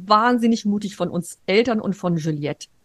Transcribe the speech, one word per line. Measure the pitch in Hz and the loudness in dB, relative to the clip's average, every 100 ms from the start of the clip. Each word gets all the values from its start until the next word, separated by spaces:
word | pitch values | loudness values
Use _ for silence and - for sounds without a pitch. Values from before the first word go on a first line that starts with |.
| 185 | 2
wahnsinnig | 214 240 247 233 226 208 | 4 4 2 2 0 0
mutig | 208 208 - | -2 -4 -4
von | 180 | -4
uns | 170 165 - - | -4 -8 -8 0
Eltern | 196 254 220 | 2 2 0
und | 208 | -2
von | 180 180 170 | -4 -2 -2
Juliette. | 156 151 147 147 - _ | -2 -4 -4 -8 -12 _